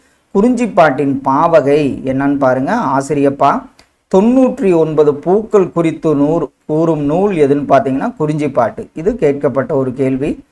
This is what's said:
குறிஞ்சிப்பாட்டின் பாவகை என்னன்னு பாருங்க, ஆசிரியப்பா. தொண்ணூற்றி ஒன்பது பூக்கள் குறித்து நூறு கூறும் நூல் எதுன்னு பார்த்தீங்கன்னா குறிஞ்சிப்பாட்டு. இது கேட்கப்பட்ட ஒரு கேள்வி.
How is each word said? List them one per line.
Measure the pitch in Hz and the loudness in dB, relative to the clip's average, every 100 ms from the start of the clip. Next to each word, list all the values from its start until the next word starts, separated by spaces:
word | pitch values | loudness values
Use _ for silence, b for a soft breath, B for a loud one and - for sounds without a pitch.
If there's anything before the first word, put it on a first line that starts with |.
| B B _ | B B _
குறிஞ்சிப்பாட்டின் | 196 233 247 233 185 156 139 139 131 | 0 2 0 0 2 2 2 -2 -2
பாவகை | 135 139 165 - 135 147 143 - 135 | -2 0 2 2 4 2 0 -4 -4
என்னன்னு | 135 139 143 | -2 -2 0
பாருங்க, | 131 127 143 233 | 0 0 -2 -2
ஆசிரியப்பா. | 185 135 139 147 139 139 143 220 - b b b _ 190 | -2 -2 -2 0 0 2 0 0 -6 b b b _ 2
தொண்ணூற்றி | 220 254 254 - 190 170 | 2 4 2 0 0 2
ஒன்பது | 156 151 147 143 | 2 2 2 0
பூக்கள் | 165 202 214 208 170 | 0 0 2 0 0
குறித்து | 170 165 156 160 143 | -2 -2 -2 -2 0
நூறு | 143 165 151 _ - | 0 0 -4 _ -4
கூறும் | 156 165 156 | 0 0 0
நூல் | 143 165 208 170 | -2 0 0 2
எதுன்னு | 139 143 131 | 2 2 2
பார்த்தீங்கன்னா | 139 131 135 214 - | 2 2 -2 -4 -4
குறிஞ்சிப்பாட்டு. | 151 151 147 131 110 - 110 | -4 -2 -2 -2 -2 -4 -14
இது | - 175 240 | -8 -6 0
கேட்கப்பட்ட | 151 139 147 123 135 | 0 0 -2 -2 -2
ஒரு | 139 131 | -2 -2
கேள்வி. | 123 131 131 151 302 - | -2 -2 -2 -4 -8 -14